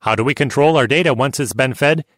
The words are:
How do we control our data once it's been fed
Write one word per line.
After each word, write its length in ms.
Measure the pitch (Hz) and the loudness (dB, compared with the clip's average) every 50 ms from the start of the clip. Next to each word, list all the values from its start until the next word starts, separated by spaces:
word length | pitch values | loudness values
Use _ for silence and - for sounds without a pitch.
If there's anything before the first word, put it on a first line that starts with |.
How 160 | - 110 110 | -4 -2 0
do 80 | 113 113 | 0 0
we 100 | 135 156 | -2 -2
control 420 | - 147 127 - 143 143 156 160 | -2 -2 -2 0 2 2 2 4
our 100 | 147 123 | 2 2
data 260 | 110 135 165 180 160 127 | 2 2 0 2 0 0
once 260 | 113 131 139 - - | 0 -2 -2 -2 -4
it's 140 | 139 104 101 | -6 -4 -2
been 220 | 113 131 131 123 | -2 -2 -2 -2
fed 300 | - 143 143 160 165 147 _ _ | 0 0 0 0 0 -4 _ _